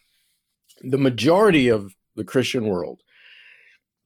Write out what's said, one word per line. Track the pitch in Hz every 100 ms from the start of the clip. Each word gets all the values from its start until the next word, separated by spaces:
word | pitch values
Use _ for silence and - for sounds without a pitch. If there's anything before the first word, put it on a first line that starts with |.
| _ _ _ _ _ _ _ _
the | 131 135
majority | 135 117 123 180 214 160 123
of | 110 101 _ _
the | -
Christian | 101 131 113 131 107
world | 90 76 - _ _ - - - _ _ _ _ _